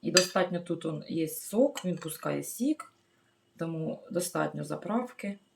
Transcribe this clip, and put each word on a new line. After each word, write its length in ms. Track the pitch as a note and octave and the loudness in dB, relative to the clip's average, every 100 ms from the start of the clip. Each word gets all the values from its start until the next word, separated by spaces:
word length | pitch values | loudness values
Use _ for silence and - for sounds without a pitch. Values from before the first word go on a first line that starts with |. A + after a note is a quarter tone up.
І 100 | - | 6
достатньо 480 | F3+ - G3 F3+ F3 | 6 6 4 2 0
тут 260 | - E3 D#3+ | -2 -4 -2
он 180 | D#3 - | -6 -4
є 200 | D#3+ D#3+ | 0 0
сок, 580 | - - G#3 C4+ - F3+ | -2 -4 4 4 4 -4
він 120 | F3 | -2
пускає 460 | D#3+ D3+ - C#3+ | -4 -4 -2 -2
сік, 500 | C#3+ - B3+ D#4 - _ _ _ _ _ _ - | -4 -2 0 0 -4 _ _ _ _ _ _ -6
тому 460 | E3 D#3+ D#3+ - - | -4 -2 -4 -4 -2
достатньо 520 | F3 F3+ D#3+ D3+ D3 | 0 0 0 0 -2
заправки. 760 | D3 D3+ - A3 B3 - G3+ G3+ _ | -4 -4 0 0 0 -6 -6 -8 _